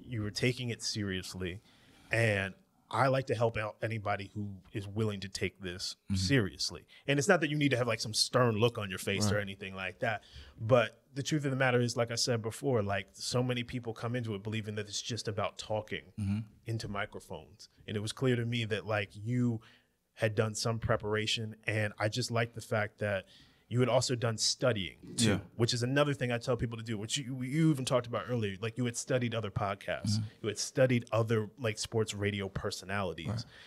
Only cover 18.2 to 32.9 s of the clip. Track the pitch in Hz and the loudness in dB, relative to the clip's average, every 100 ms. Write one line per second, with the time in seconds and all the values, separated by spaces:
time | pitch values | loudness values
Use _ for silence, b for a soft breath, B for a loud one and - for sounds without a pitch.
18.2 | 131 120 117 120 110 104 95 107 101 104 | 2 2 0 -2 -2 -2 0 -2 -2 -6
19.2 | 107 123 123 113 b b b b _ - | -2 2 2 0 b b b b _ -2
20.2 | 113 107 110 104 117 113 - 110 104 107 | 0 2 0 0 -2 -2 0 0 2 0
21.2 | 107 - 110 107 - 107 104 - 107 127 | 0 -2 -4 -6 -2 0 0 0 -2 -2
22.2 | 117 117 117 - - 110 107 - 104 98 | -2 0 0 -4 -2 -2 -2 -2 -2 -2
23.2 | - b b b b 117 123 127 123 123 | -4 b b b b 2 4 4 2 0
24.2 | 117 110 - - 131 107 82 58 - - | 0 0 0 2 2 2 -2 -8 -8 2
25.2 | 110 98 - - 117 120 123 139 147 135 | 4 4 0 0 0 2 2 4 4 2
26.2 | 123 120 123 117 123 113 110 107 110 147 | 0 -2 0 0 0 -4 -6 -6 -2 -4
27.2 | 120 131 127 151 160 135 127 127 117 113 | -4 -6 -2 4 4 4 2 2 2 -4
28.2 | 95 123 104 95 110 117 123 120 - 131 | 0 0 0 -2 -4 0 -2 -2 0 0
29.2 | 120 113 104 - 101 101 - 73 107 107 | 2 -2 -2 -2 -2 -2 -2 -2 0 0
30.2 | 107 - 110 98 - - 131 120 - 110 | -2 -4 -4 -4 -4 2 4 4 2 0
31.2 | 110 113 104 - 117 104 - 113 107 101 | 2 0 0 -4 -4 -4 -2 0 0 0
32.2 | 101 101 95 - 107 - 92 | 0 0 -2 -4 -4 -6 -4